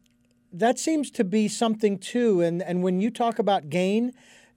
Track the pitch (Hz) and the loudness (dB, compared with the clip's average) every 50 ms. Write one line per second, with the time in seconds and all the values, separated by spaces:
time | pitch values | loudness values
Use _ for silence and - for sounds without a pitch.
0 | _ _ _ _ _ _ _ _ _ _ - 165 214 233 - - - 320 320 302 | _ _ _ _ _ _ _ _ _ _ -4 0 0 0 2 0 -2 -2 0 0
1 | 269 - - - 214 180 196 220 214 208 - - 240 226 220 220 - 208 202 185 | -2 -2 -2 -2 -2 0 2 0 0 0 0 -2 0 0 0 0 0 0 0 -2
2 | - - - 247 240 226 196 175 170 170 170 175 185 170 175 180 180 185 185 185 | -6 -4 -2 2 2 4 4 4 2 2 0 -2 -4 -2 -2 0 0 0 0 0
3 | 202 220 214 - 240 233 226 - 202 202 196 180 147 151 156 180 185 190 202 226 | 0 -2 -2 -2 -2 0 0 0 0 2 0 0 0 -2 -2 0 0 2 0 0
4 | 240 254 - - _ - - - - _ _ | -2 -2 -6 -10 _ -20 -20 -20 -20 _ _